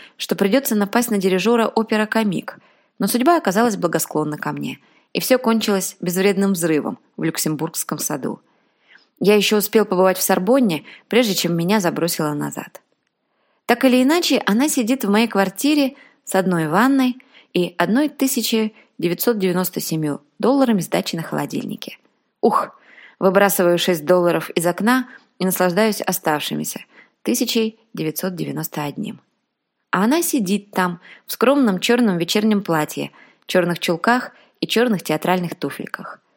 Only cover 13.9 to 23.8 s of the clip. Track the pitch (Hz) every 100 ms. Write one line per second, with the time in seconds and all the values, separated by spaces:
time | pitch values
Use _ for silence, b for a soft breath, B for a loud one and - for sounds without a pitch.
13.9 | 254 254 349 339 262 - 208 302 294 220
14.9 | 262 208 208 226 196 196 - 285 302 269
15.9 | B B B - 190 185 175 156 180 262
16.9 | 269 254 247 B B B 180 170 - 175
17.9 | 233 302 294 269 240 214 226 214 b b
18.9 | - 175 175 - 214 185 180 180 160 -
19.9 | 160 151 143 - - 226 277 254 208 160
20.9 | 175 - 165 160 151 147 - - - -
21.9 | - _ _ _ _ 226 - - B B
22.9 | B B B 190 190 202 196 175 175